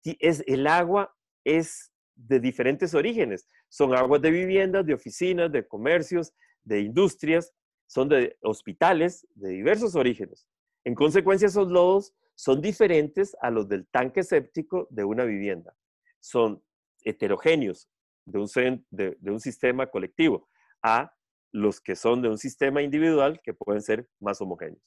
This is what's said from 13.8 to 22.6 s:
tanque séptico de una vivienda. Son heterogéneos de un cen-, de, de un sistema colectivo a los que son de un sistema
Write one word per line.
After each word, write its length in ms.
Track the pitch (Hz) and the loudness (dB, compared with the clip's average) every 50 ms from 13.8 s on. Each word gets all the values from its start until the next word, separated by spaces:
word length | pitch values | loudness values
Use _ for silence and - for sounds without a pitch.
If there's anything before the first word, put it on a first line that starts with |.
| 90 | -6
tanque 340 | _ - 123 127 131 - 190 | _ -2 -2 -2 0 -2 -4
séptico 680 | 180 - 180 151 131 - _ 165 156 _ - 180 - _ | -2 0 0 0 0 -2 _ -10 -8 _ -6 -6 -6 _
de 120 | 127 110 101 | -6 -4 -4
una 220 | 98 110 120 127 | -2 -2 -2 -2
vivienda. 500 | 117 107 98 101 101 92 85 85 - _ _ _ _ _ _ _ _ _ _ | -2 -2 -4 -4 -6 -6 -6 -10 -20 _ _ _ _ _ _ _ _ _ _
Son 440 | - - - 123 117 110 101 - _ _ _ _ _ _ _ _ _ | -20 -4 0 0 0 0 -2 -6 _ _ _ _ _ _ _ _ _
heterogéneos 840 | 107 104 _ - 98 101 - - 160 165 156 127 98 87 - _ _ _ _ _ _ _ _ _ | -8 -6 _ -2 -2 -2 0 2 2 2 2 0 -4 -6 -8 _ _ _ _ _ _ _ _ _
de 120 | - - | -8 -6
un 100 | 101 104 | -6 -6
cen-, 380 | 101 - 131 123 127 127 117 _ _ | -2 -2 0 0 0 -2 -4 _ _
de, 260 | - 95 98 92 85 _ | -8 -6 -6 -6 -6 _
de 120 | - 98 | -8 -8
un 80 | 101 110 | -6 -6
sistema 480 | - 135 120 _ - 127 123 131 131 | -6 -10 -8 _ -2 0 0 0 -4
colectivo 600 | 131 - - 92 92 _ - 165 156 110 87 _ _ _ _ _ _ _ _ - | -6 -6 -8 -8 -8 _ 0 0 0 0 -2 _ _ _ _ _ _ _ _ 0
a 280 | 113 113 120 143 - _ _ _ _ _ _ _ _ | 2 2 2 0 -4 _ _ _ _ _ _ _ _
los 300 | - 107 101 104 95 - | -6 0 0 0 0 -2
que 140 | _ - 92 | _ -8 -8
son 260 | - - 113 120 123 | -2 0 0 0 2
de 80 | 123 113 | 0 -2
un 80 | 110 | -2
sistema 460 | 104 - 135 - _ | -4 -6 -12 -4 _